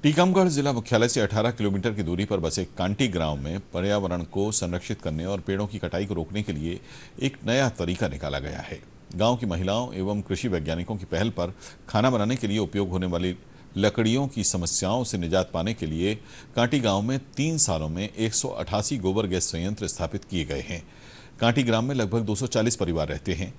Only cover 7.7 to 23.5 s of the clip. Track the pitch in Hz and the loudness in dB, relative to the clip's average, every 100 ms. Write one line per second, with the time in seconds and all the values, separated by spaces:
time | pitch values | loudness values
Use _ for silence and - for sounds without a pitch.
7.7 | - 87 92 90 69 76 71 73 71 - | 0 -2 0 -2 -2 -4 -4 -6 -8 -10
8.7 | 69 - - - 87 110 123 113 87 92 | -12 -14 -20 -12 2 2 4 0 0 0
9.7 | 107 123 92 95 104 95 92 120 90 76 | 0 -2 -4 -2 -2 -2 -2 0 0 0
10.7 | 82 87 107 90 80 110 - 87 - - | -2 -2 -6 -2 0 0 0 -4 -6 -18
11.7 | - - 110 127 120 107 131 104 107 92 | -18 -2 2 4 4 2 0 0 0 0
12.7 | 101 95 90 92 85 90 90 - - - | 0 0 0 0 0 0 -2 -12 -20 -8
13.7 | 95 101 - 110 123 139 110 98 95 85 | 2 2 4 2 2 0 0 0 0 0
14.7 | - 95 120 120 98 85 92 92 85 95 | 0 0 0 0 -2 2 2 2 -2 -2
15.7 | 113 80 78 95 110 - - - - 120 | -2 -4 0 0 -2 -8 -20 -6 0 2
16.7 | 139 113 98 110 135 - - 151 160 - | 4 4 2 2 -2 -4 -2 0 2 2
17.7 | 82 78 85 104 - 113 - - 60 92 | 2 -2 -4 -6 -2 0 2 -2 -4 -2
18.7 | 107 - 135 92 98 104 90 - 82 92 | 0 0 0 2 2 2 0 0 -2 -4
19.7 | 104 101 - 85 101 - 90 78 82 - | -4 -4 -2 -4 -4 -4 -4 -2 -4 -4
20.7 | 87 76 - - - - - 117 117 120 | -10 -10 -20 -20 -20 -20 0 2 4 4
21.7 | 113 123 135 101 117 107 104 123 120 110 | 2 2 0 0 0 0 -2 0 2 2
22.7 | - 87 82 76 73 - 80 95 | 2 0 0 -2 -4 -4 -4 -4